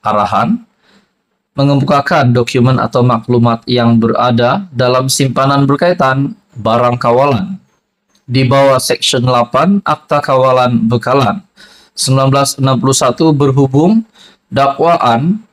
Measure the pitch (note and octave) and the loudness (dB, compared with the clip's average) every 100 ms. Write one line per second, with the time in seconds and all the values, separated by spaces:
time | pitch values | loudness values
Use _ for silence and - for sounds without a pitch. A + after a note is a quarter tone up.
0 | A2 G#2 G#2 - D3+ A#3 - _ _ _ | -2 -2 -2 -2 -2 -2 -6 _ _ _
1 | _ _ _ _ _ - C#3 C#3 C3+ C#3+ | _ _ _ _ _ -2 0 0 0 0
2 | - E3+ B2 B2 A#2 C3 B2 C3 - B2+ | 0 0 2 0 0 0 0 0 -2 0
3 | B2 A2+ - B2 A#2 A#2 - B2 A#2 A#2 | 0 0 0 0 2 -2 -2 0 2 2
4 | A2+ A2 A#2+ A#2 B2 G3 F#3+ B2 B2+ B2+ | 0 0 0 0 0 -2 -6 -2 0 0
5 | C3+ - C3+ A#2+ C3+ C#3 C#3 C#3 F3 F3+ | -2 -2 -2 0 0 0 0 0 0 0
6 | C3+ C3 C#3 - _ - G#2+ A#2 B2 A#2+ | 0 0 -4 -6 _ -8 -2 0 0 0
7 | A#2+ A#2+ C#3+ A#2+ F#2+ F#3+ _ _ _ _ | 0 2 2 0 -4 -10 _ _ _ _
8 | _ _ - B2+ C3 C#3 C#3 C3 - B2 | _ _ -6 -2 2 2 2 2 -2 -4
9 | - C3 B2+ B2 A#2+ C3 E3 G3+ - D3+ | -2 -2 0 0 0 0 0 0 -2 -6
10 | _ D3 - C3 C3 B2+ B2 A#2+ A2+ A#2+ | _ -4 0 0 2 2 2 0 0 -2
11 | B2 C3+ A#2 - - _ - - _ - | 0 0 0 -4 -10 _ -20 -20 _ -8
12 | C3+ C3 C3+ C#3 C#3 - C3+ B2 C3+ C3 | -2 0 2 0 -2 -2 -2 0 0 0
13 | C3 B2 D#3+ D3 C#3+ C3 C3+ C3+ E3+ A3+ | 0 0 0 2 0 2 2 2 2 2
14 | A3 _ - _ _ C3+ C3+ - E3 E3+ | -2 _ -20 _ _ -2 -2 0 0 2
15 | A#2+ A#2 D#3 A3 - | 2 0 0 -4 -6